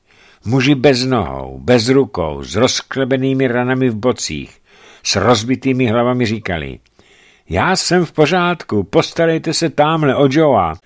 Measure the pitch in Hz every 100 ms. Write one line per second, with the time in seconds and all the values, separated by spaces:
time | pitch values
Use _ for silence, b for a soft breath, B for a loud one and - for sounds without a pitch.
0 | b b b b 104 131 127 143 147 127
1 | 131 123 78 67 65 65 65 123 113 135
2 | 117 - 82 71 65 85 123 - - 131
3 | 127 131 131 131 131 120 123 131 131 110
4 | 123 113 - 76 65 - B B B B
5 | - 101 104 117 117 123 135 127 123 117
6 | 120 123 117 110 98 85 69 64 _ b
7 | b b b b _ 85 151 185 - 175
8 | 160 - 147 180 175 170 - 107 90 160
9 | 151 - 165 160 156 151 165 131 147 160
10 | 147 120 143 139 156 117 85 80